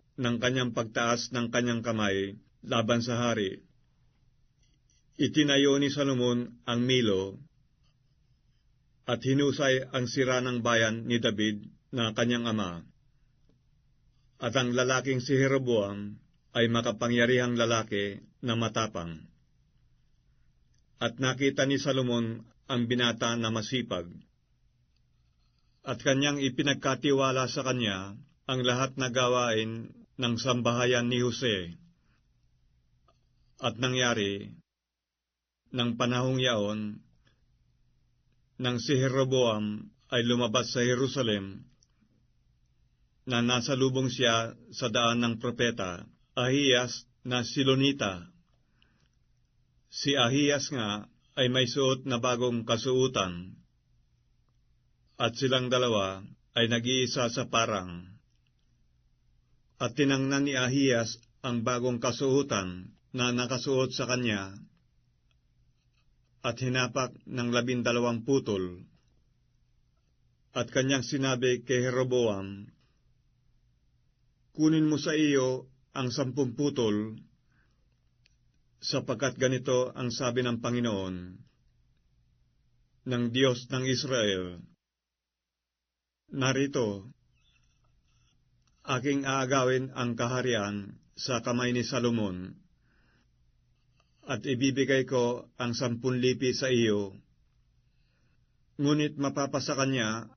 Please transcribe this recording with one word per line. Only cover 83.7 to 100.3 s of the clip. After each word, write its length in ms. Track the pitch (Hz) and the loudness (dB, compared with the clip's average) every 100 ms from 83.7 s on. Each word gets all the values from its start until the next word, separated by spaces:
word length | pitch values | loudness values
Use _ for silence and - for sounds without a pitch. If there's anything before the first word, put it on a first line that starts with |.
| 131 | -4
Israel, 800 | 131 127 143 127 104 92 90 87 - _ _ _ _ _ _ _ _ _ _ _ _ _ _ _ _ | -2 -2 -2 0 2 0 -4 -10 -18 _ _ _ _ _ _ _ _ _ _ _ _ _ _ _ _
'Narito, 800 | 139 131 131 139 143 110 101 107 - _ _ _ _ _ _ _ _ _ _ _ _ _ _ _ _ - | -2 0 2 0 0 -2 -2 -10 -20 _ _ _ _ _ _ _ _ _ _ _ _ _ _ _ _ -6
aking 420 | 127 139 139 135 | -2 0 -2 0
aagawin 640 | 135 131 135 127 131 131 | -2 0 2 4 2 -2
ang 240 | 131 120 120 | -4 -4 -2
kaharian 800 | 120 127 123 113 101 104 98 - _ - | -2 -2 0 0 0 -4 -8 -14 _ -10
sa 240 | - 120 | -6 -4
kamay 340 | 120 120 123 | -2 -2 0
ni 100 | 123 | -2
Salomon, 720 | 110 131 120 117 101 90 92 - _ _ _ _ _ _ _ _ _ _ _ _ _ _ _ _ - | -2 0 0 0 -2 -4 -10 -16 _ _ _ _ _ _ _ _ _ _ _ _ _ _ _ _ -8
at 140 | 123 | -4
ibibigay 600 | 147 123 135 131 131 135 | -2 0 2 2 2 2
ko 440 | 127 131 120 123 - - | 2 0 0 -2 -10 -6
ang 160 | 123 117 | -4 -2
sampun 440 | 127 117 127 127 | -2 -2 -2 0
lipi 320 | 127 117 131 | 2 2 0
sa 160 | 113 131 | 0 0
iyo. 440 | 123 113 104 98 101 - _ _ _ _ _ _ _ _ _ _ _ _ _ _ - | 2 2 2 -2 -10 -20 _ _ _ _ _ _ _ _ _ _ _ _ _ _ -2
Ngunit 400 | 143 151 151 147 | 2 2 0 -2
mapapasa 560 | 139 143 139 143 147 135 | -4 -2 -2 -2 -2 0
kanya 520 | 135 131 107 113 - | 0 0 -2 -4 -8